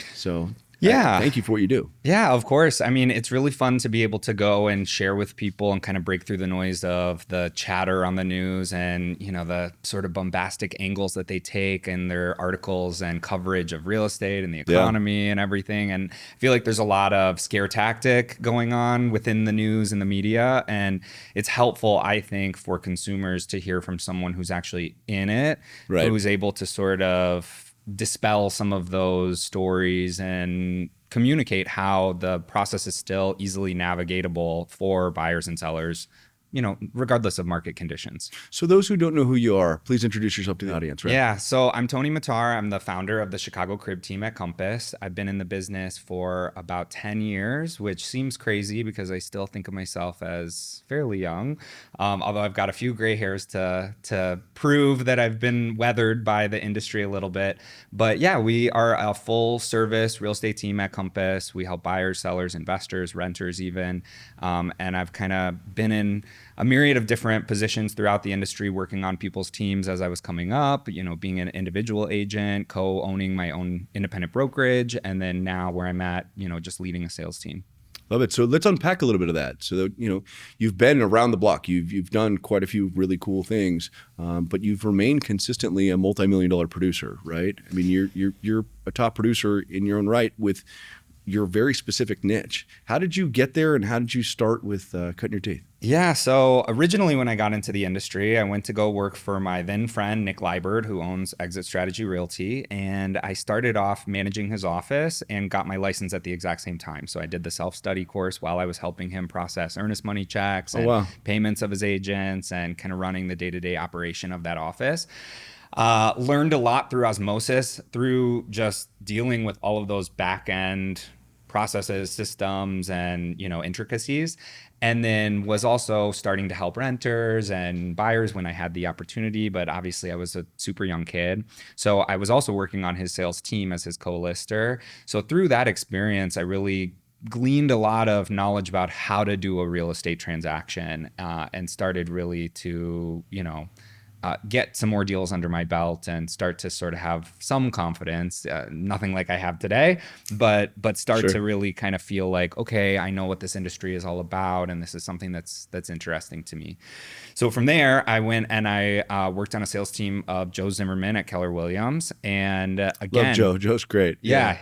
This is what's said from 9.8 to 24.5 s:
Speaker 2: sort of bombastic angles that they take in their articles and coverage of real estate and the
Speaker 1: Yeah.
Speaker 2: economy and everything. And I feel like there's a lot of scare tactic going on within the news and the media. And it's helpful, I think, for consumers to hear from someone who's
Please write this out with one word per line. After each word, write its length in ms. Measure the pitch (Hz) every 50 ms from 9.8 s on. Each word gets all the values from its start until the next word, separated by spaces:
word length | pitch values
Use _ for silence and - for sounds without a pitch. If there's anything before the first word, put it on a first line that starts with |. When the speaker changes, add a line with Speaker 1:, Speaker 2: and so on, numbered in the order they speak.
| -
Speaker 2:
sort 200 | - - 98 95
of 80 | 95
bombastic 640 | 85 95 92 92 87 92 90 95 - - 110 92 - -
angles 320 | 98 95 98 98 98 95 -
that 140 | 98 92 -
they 120 | 95 92
take 480 | - - - 101 98 98 95 92 - 92
in 220 | 90 90 90 90
their 260 | 90 87 87 87 90 -
articles 640 | 90 90 92 92 - - 95 92 90 90 87 90
and 200 | 95 87 85 82
coverage 500 | - - 101 92 90 95 95 92 87 82
of 160 | 85 78 78 90
real 160 | 104 110 107
estate 400 | 104 - - 104 95 101 98 95
and 100 | 90 82
the 120 | 78 71 -
Speaker 1:
Yeah. 140 | 85 90
Speaker 2:
economy 480 | 92 107 110 110 104 104 104 104 104 104
and 100 | 104 101
everything. 500 | 101 98 98 98 95 - 107 104 104 101
And 220 | 95 92 95 90
I 260 | - - - - - -
feel 120 | - 131
like 140 | 127 120 -
there's 140 | 113 110 104
a 40 | 110
lot 300 | 104 98 98 98 98 101
of 260 | 98 95 92 90 82
scare 300 | - - - 104 98 98
tactic 680 | - - 104 110 113 113 - 131 123 120 120 - - -
going 320 | - 117 117 120 117 117 120
on 360 | 120 120 120 123 120 123 120
within 360 | 110 107 113 117 110 110 110
the 80 | 110 107
news 400 | 107 107 110 107 110 107 98 107
and 80 | 101
the 40 | 98
media. 600 | 98 101 98 98 107 110 113 120 127 131 127 - -
And 320 | 107 104 101 98 98 92 - - - - - - -
it's 140 | 98 104 -
helpful, 540 | - - 123 120 110 - - 110 104 95 -
I 160 | 98 104 107
think, 380 | 98 - 101 98 98 98 90 -
for 200 | - - 92 87
consumers 720 | - 95 90 87 - - 101 95 98 92 92 90 - -
to 100 | - 98
hear 220 | 87 95 92 90
from 200 | 85 - 90 85
someone 340 | - - 92 90 90 90 90
who's 180 | 90 90 85